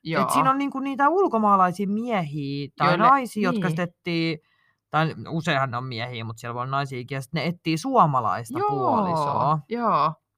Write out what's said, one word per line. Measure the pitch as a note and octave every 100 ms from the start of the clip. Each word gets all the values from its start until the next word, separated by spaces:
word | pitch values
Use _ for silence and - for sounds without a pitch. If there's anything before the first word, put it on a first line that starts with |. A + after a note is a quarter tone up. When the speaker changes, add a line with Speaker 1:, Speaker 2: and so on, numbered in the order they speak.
Speaker 1:
Joo. | - D#3
Speaker 2:
Et | B2+
siinä | - C4
on | C4+
niinku | C#4 C4+
niitä | C#4 C4 C#4+
ulkomaalaisia | D#4+ - A3+ G#3 G3 F3+ F3 G3
miehiä | G#3 A#3+ G#3+ D3+ D3 C#3 C#3+ C#3 -
tai | D3
Speaker 1:
Joille- | F3 A#3
Speaker 2:
naisia, | C4+ A#3+ G#3+
jotka | F#3+ G#3 F3+
Speaker 1:
niin. |
Speaker 2:
sitten | D#3+ F3
etsii, | _ F3 E3 E3 D#3 _ _ _ _ _
tai | D3+ D#3+ A2 G2
useinhan | D#3+ E3+ C#3 C3+
ne | A#2+
on |
miehiä, | C3 A2+ B2 A#2+
mut | A2+ A2
siellä | A#2+
voi | A#2+
olla | B2+
naisiakin, | C#3 C#3 B2+ A#2+ C3+
ja |
sit | C3
ne | D#3+ D3
etsii | F3 E3 D#3+
suomalaista | C4+ B3 E3 C3 A2 F#2+ A#2 C#4+
Speaker 1:
Joo, | G#4
Speaker 2:
puolisoa. | G#4 - - F#3 D#3+ C#3+ C#3+ C3+ D#3 -
Speaker 1:
joo. | A#3 A3+ E3 D3+ D#3+ _